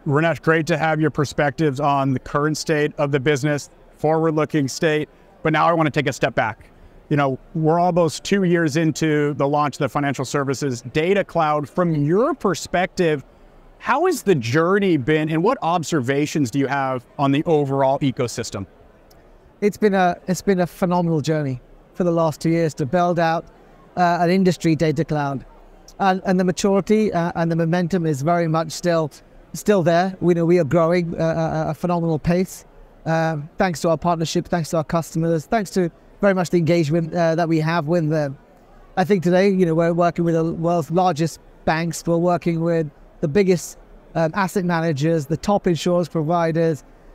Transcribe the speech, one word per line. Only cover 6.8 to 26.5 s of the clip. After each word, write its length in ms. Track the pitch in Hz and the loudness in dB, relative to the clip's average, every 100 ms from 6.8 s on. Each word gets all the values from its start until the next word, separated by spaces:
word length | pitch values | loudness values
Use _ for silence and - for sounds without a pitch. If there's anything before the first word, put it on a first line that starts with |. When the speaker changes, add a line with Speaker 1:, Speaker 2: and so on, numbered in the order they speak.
| - - - | -20 -14 -2
Speaker 1:
You 80 | 151 | 0
know, 220 | 143 127 - 165 | 0 -2 -6 -2
we're 240 | 156 170 | 0 2
almost 440 | 175 175 165 - | 2 2 0 -2
two 200 | - 202 | -2 2
years 340 | 185 170 165 143 | 2 2 2 2
into 560 | 160 - 160 151 147 | 0 0 0 2 0
the 140 | 147 143 | 0 0
launch 300 | 147 147 - | 0 -2 -2
of 20 | |
the 100 | 139 | -4
Financial 340 | 151 143 135 | -2 -4 -4
Services 600 | 127 147 135 135 147 120 123 | -4 -2 -2 -2 -4 -6 -6
Data 300 | 151 165 202 | -2 0 0
Cloud. 440 | 185 170 156 151 143 | 0 0 0 0 -4
From 280 | - 175 156 | -2 0 0
your 400 | 143 185 269 320 | 2 2 0 0
perspective, 920 | 208 165 - 180 190 - 170 151 - - - - - - | -2 -2 -4 -2 -2 0 0 0 -6 -20 -20 -20 -20 -10
how 260 | - 254 370 | -2 0 0
has 160 | 311 | 0
the 140 | - 170 | 0 0
journey 640 | 113 143 165 202 196 156 | 0 0 2 2 2 0
been, 340 | 123 156 151 | 2 0 0
and 120 | 156 | 0
what 140 | 190 269 | 0 0
observations 880 | 160 180 147 165 120 139 147 165 131 | -2 -2 -2 -2 0 0 0 -2 -2
do 80 | 139 | 0
you 80 | 135 | -2
have 400 | 143 135 131 - - | -2 -2 -4 -8 -2
on 140 | 139 | 0
the 120 | 139 160 | 0 2
overall 520 | 151 139 135 135 139 | 2 2 2 2 2
ecosystem? 680 | 143 120 120 - 113 110 98 - - - - - - - - - | 0 -2 -4 -6 -8 -8 -10 -16 -20 -20 -20 -20 -20 -20 -20 -4
Speaker 2:
It's 160 | 208 - | -4 0
been 180 | 214 190 | 0 2
a, 220 | 180 - - | 2 0 -4
it's 160 | 180 | -4
been 160 | - 185 | 0 0
a 80 | 175 | 0
phenomenal 540 | - 185 180 170 160 | -2 -2 0 0 0
journey 380 | 139 156 143 127 - - - - | 0 -2 -2 -6 -12 -20 -12 -4
for 80 | |
the 80 | 180 | 0
last 280 | 165 165 143 | 0 0 0
two 120 | 160 | -2
years 240 | 165 165 - | 0 0 -2
to 100 | 147 | -2
build 320 | 175 175 170 | 0 0 0
out, 280 | 165 165 - - - - - - | 0 -2 -6 -18 -20 -20 -10 0
uh, 240 | 175 170 | 0 2
an 80 | 170 | 2
industry 460 | 190 185 165 170 156 | 4 2 2 0 2
data 280 | 160 147 | 0 0
cloud. 400 | 160 151 143 139 - - - - - - | -2 -2 -4 -6 -10 -20 -20 -20 -16 -2
And, 240 | 196 190 | 0 0
and 160 | 190 185 | 0 0
the 40 | |
maturity, 680 | 185 | 0